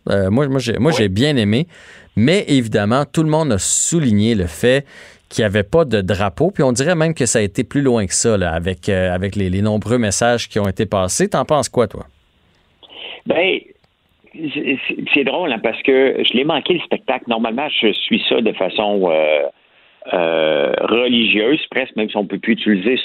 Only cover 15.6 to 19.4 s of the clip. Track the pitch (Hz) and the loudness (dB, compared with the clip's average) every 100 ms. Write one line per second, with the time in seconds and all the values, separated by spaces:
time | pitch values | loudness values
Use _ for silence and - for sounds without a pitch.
15.6 | 113 113 - 131 135 - 117 117 151 147 | -4 -2 2 4 4 0 0 0 0 0
16.6 | - 175 - 202 - 127 - 113 117 117 | 0 -2 -2 -6 -4 -4 -2 -2 -2 -4
17.6 | 147 - 110 - - 107 - - 107 - | -4 0 0 0 -2 -2 0 0 0 -2
18.6 | 92 - 104 101 92 78 78 76 | -2 -2 -2 0 2 2 2 2